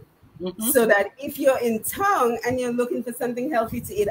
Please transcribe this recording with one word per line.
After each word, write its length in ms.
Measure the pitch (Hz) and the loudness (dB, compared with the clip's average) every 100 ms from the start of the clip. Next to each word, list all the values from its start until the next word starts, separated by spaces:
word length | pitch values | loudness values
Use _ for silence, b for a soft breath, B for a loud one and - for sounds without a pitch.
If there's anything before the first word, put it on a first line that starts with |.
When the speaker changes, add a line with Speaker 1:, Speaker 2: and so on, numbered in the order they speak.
| - _ - - | -14 _ -20 -10
Speaker 1:
Mm-hmm. 280 | 180 202 220 | -8 -4 2
Speaker 2:
So 140 | 277 220 | 4 6
that 220 | 202 208 - | 4 2 -6
if 180 | 285 269 | -10 0
you're 200 | 277 254 | 2 4
in 240 | 233 220 | 2 -2
town 540 | - - 403 359 240 233 240 | -4 -2 2 2 2 0 -2
and 140 | 254 | -2
you're 140 | 247 | 0
looking 300 | 240 240 254 | -2 -2 -2
for 100 | 233 | -6
something 380 | 233 247 240 277 | -4 -4 -4 -2
healthy 280 | 240 233 240 | 0 -2 -4
to 120 | - | -4
eat 140 | 196 202 | -2 0